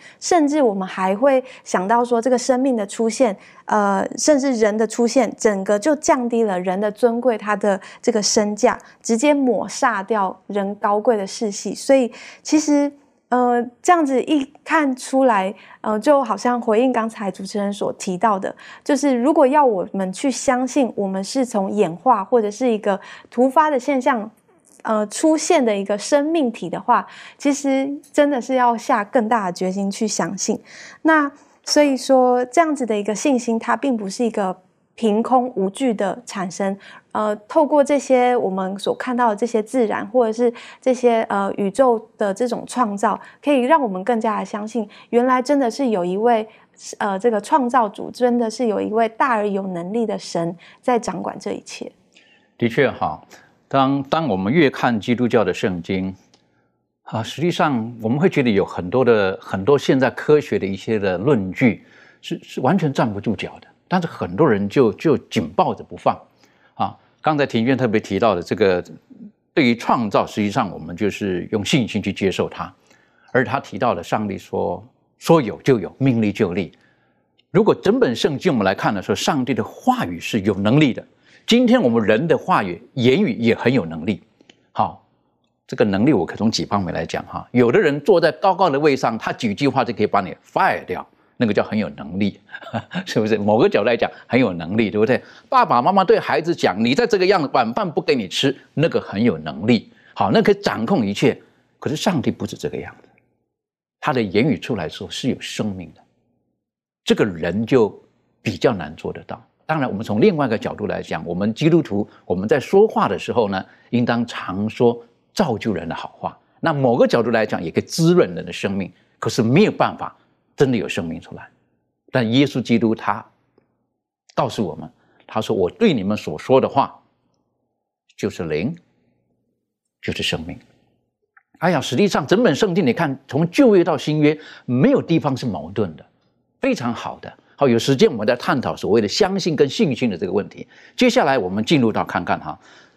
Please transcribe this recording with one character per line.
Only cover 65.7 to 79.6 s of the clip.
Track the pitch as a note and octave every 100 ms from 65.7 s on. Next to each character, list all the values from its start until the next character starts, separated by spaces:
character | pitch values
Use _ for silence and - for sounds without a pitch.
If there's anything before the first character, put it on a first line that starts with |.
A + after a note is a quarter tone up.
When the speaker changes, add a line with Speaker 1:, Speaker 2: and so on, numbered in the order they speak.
Speaker 2:
着 | G2+
不 | - A2
放。 | C3 - - _ _ _ _
啊， | - D#3+ - _ _
刚 | D#3 D3
才 |
庭 | C3+ A#2
娟 | A#2 B2+
特 | B2
别 | G#2+
提 | - G2
到 | A2+
的 | F2
这 | E2+
个， | G2+ G2 F2+ - - _ - - _ _
对 | -
于 | A#3+
创 | A#3 - E3 G#2+
造， | B2+
实 | F#2+
际 | - G#2
上 | C3 G#2
我 | D2+
们 | D#2
就 | E2+ G#2
是 | - G2+ F2+ F2+
用 | G#2+
信 | G2 -
心 | G2+ G#2
去 | G2
接 | F2+ F#2+
受 | F2 E2
它。 | - - - _ _ _ _ _
而 | C3
他 | G#2+ C3+
提 | - G#2
到 | B2
的 | F2+
上 | - A2+
帝 | G#2+ F#2+
说 | - F#2+ F#2 F2+ A2+ _ _ _
，“说 | - E3
有 | G#2+ D#2+
就 | - A#2+
有， | E2 -
命 | C3+ A2+
立 | G#2
就 | G2 F#2+
立。” | F2 F2 - _ _ _ _ _ _ _
如 | F3+
果 | A3+
整 | A3+ - B3+
本 | G3+
圣 | A3+ F#3+ C3
经 | F3+
我 |
们 | B2
来 | F#2+
看 | G2 -
的 | G2+
时 | -
候， |
上 | G2+ - D3
帝 | B2+
的 | A#2